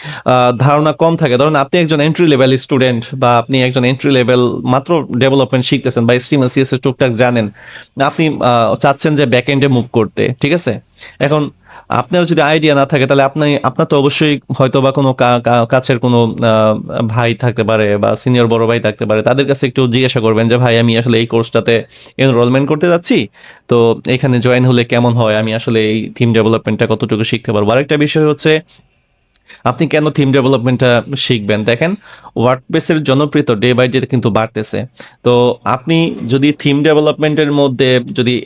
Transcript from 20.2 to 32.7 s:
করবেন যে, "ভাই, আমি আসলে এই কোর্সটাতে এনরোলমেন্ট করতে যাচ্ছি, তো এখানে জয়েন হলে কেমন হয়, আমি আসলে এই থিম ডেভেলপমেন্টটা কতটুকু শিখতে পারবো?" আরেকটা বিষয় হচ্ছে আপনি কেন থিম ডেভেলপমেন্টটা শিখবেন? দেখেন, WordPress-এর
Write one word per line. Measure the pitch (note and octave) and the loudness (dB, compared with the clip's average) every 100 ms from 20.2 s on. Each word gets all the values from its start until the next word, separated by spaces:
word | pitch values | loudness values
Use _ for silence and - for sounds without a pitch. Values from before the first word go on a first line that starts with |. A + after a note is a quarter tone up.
করবেন | A2 A2 A2+ | 0 2 2
যে, | B2 | 2
"ভাই, | B2 A#2 | 2 2
আমি | A#2 A2+ | 2 2
আসলে | A#2+ A2+ | 0 0
এই | A#2 | 0
কোর্সটাতে | A#2 A2+ A#2 A2+ A2+ - - - - | -2 -2 -2 0 0 -2 -14 -12 -2
এনরোলমেন্ট | C3+ A#2+ B2 C3+ C#3+ | 0 2 2 0 0
করতে | D3+ F3 | 0 0
যাচ্ছি, | E3+ - G#3 G2+ - - - - | 0 0 -2 -2 -10 -20 -16 -2
তো | A#2+ A#2 A2+ - | 2 2 0 -2
এখানে | B2+ C#3 B2 | -2 0 0
জয়েন | B2 B2 | 2 2
হলে | B2+ A#2+ | 2 2
কেমন | A#2 A#2+ A#2+ | 0 0 0
হয়, | A#2+ A2 G#2+ | 0 0 0
আমি | A2 | -2
আসলে | A2 B2 A2+ | -4 -2 0
এই | G#2+ A2 G#2+ | 0 -2 -6
থিম | - A#2 | -2 0
ডেভেলপমেন্টটা | A2+ A2 A2+ - G#2+ A#2 | 2 2 0 -2 -2 -2
কতটুকু | A2 A2 G#2+ | -2 -2 -2
শিখতে | A2 A#2 - | -2 -4 -4
পারবো?" | G#2+ G#2 | -2 0
আরেকটা | B2 D3 D3 | 0 0 -2
বিষয় | D3 D#3+ D3+ | 0 0 0
হচ্ছে | D3 D#3+ D#3 - _ _ _ _ _ _ - - - | 0 0 0 -4 _ _ _ _ _ _ -20 -20 -8
আপনি | A#2+ B2 D3 | -6 -2 -2
কেন | D#3 D3+ | 0 0
থিম | D3 C#3 | 0 2
ডেভেলপমেন্টটা | C3+ B2+ C3+ B2 B2 B2+ A#2 - C3+ | 2 2 0 0 0 2 0 -2 -6
শিখবেন? | - A#2+ G2+ G#2+ | -4 -2 -2 -2
দেখেন, | G#2+ A#2+ E3 G#3 - - - - | -2 -2 -2 -4 -10 -20 -10 -2
WordPress-এর | A#2+ B2+ - | 0 -2 -2